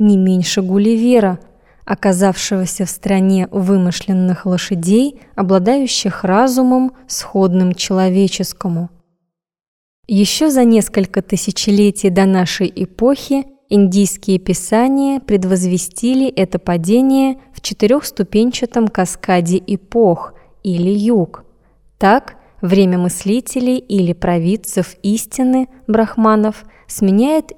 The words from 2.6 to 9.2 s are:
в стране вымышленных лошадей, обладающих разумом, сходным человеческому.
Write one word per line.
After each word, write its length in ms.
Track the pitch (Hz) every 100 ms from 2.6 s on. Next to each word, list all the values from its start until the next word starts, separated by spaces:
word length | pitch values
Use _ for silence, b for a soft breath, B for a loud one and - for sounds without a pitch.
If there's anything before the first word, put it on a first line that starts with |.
| 185 -
в 60 | 180
стране 560 | - 196 196 190 190 185
вымышленных 960 | 196 185 196 180 170 - 185 185 175 185
лошадей, 760 | 180 - 180 170 214 277 277 B B
обладающих 880 | 185 190 190 269 262 - 196 -
разумом, 680 | 185 196 262 254 254 254 262 B B
сходным 680 | - - 196 190 185 180
человеческому. 1160 | 180 - 185 185 185 190 - 185 - 185 170 175 _ _ _